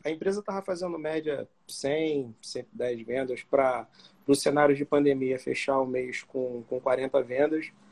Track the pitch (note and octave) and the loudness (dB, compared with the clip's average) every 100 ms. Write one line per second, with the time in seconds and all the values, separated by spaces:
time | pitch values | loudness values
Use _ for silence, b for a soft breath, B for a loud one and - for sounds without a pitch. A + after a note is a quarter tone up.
0 | E3 D#3+ F3 G3 G3+ G3 G3 F3 F3+ E3+ | -8 -4 -2 -2 -4 -6 -6 -6 -6 -6
1 | D#3 D#3+ D#3 C3+ A2 _ - - C#3 D3+ | -4 -4 -2 -4 -8 _ -16 -6 -2 0
2 | D#3+ D3 B2 A2+ - B2+ B2 A2+ B2 A#2+ | 0 0 -4 -10 -12 -12 -10 -4 -4 -4
3 | A2+ B2+ C3 B2 - C#3 C3+ A#2+ A2+ b | -4 -4 -2 -6 0 2 4 0 -6 b
4 | b _ - C#3 F3 D3 D3 C#3 C#3+ D3 | b _ 2 2 4 6 6 6 2 2
5 | C#3+ C3+ C3 C3 - C3 - C3+ C3 B2+ | 4 2 0 -2 -4 -4 0 0 0 -2
6 | B2+ B2 - C3+ B2+ A#2+ A2+ B2+ C3 B2+ | -4 -8 -8 -6 -4 -6 -6 -4 0 0
7 | C3+ C#3 B2 B2+ D3+ D#3 D#3 - b | 2 0 0 2 2 2 -4 -12 b